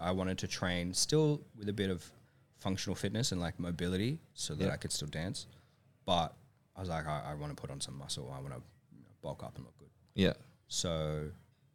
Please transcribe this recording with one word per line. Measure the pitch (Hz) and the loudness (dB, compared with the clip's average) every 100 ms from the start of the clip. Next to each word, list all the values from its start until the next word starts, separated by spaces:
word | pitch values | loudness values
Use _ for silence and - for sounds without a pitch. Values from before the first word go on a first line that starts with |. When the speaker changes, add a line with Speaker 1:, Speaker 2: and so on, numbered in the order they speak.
Speaker 1:
I | 85 | 0
wanted | 92 92 92 | 2 2 0
to | 90 | -2
train | - 92 90 87 | 0 2 2 0
still | 92 - 151 151 147 - 113 | 2 4 6 4 2 -4 -8
with | 104 | -4
a | |
bit | 104 95 | 0 2
of | 87 - - - _ _ - | 0 -4 -20 -20 _ _ -6
functional | 98 95 101 87 | -2 0 -2 -2
fitness | 98 107 131 | 0 0 0
and, | 90 | 2
like, | 85 - | 0 0
mobility | 87 80 87 92 117 160 - | -2 0 2 2 2 -2 -8
so | - - 76 | -8 -4 0
that | 95 | 0
Speaker 2:
Yeah. | |
Speaker 1:
I | - | 0
could | - | -2
still | - 73 | -2 -4
dance. | 80 85 - - - - _ _ _ - | -4 -4 -4 -10 -16 -20 _ _ _ 4
But | 87 78 - - _ _ - | 6 4 -2 -20 _ _ -6
I | |
was | 92 | -2
like, | 78 76 | 0 0
"I, | 76 139 | -2 -2
I | 73 | -6
wanna | 73 - | -6 -6
put | 143 | -8
on | 69 | -6
some | 135 135 | -6 -8
muscle. | 139 - 127 | -6 -6 -6
I | 67 | -8
wanna, | 69 - - - - - | -8 -10 -12 -20 -20 -20
you | |
know, | - - | -20 -10
bulk | 73 - | -8 -6
up | - - | -8 -12
and | 64 | -14
look | - | -18
good." | - _ _ | -20 _ _
Speaker 2:
Yeah. | - 92 - - - - | 4 4 4 -8 -20 -6
Speaker 1:
So, | - 90 80 76 76 76 87 - _ _ | -2 0 0 0 0 -4 -8 -18 _ _